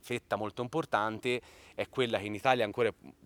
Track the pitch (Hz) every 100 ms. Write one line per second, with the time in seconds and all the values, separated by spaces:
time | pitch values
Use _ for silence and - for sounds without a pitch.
0 | - 123 - 104 107 - 120 156 151 104
1 | 107 110 127 123 - - - - 101 -
2 | 123 107 104 104 135 127 107 104 113 -
3 | - -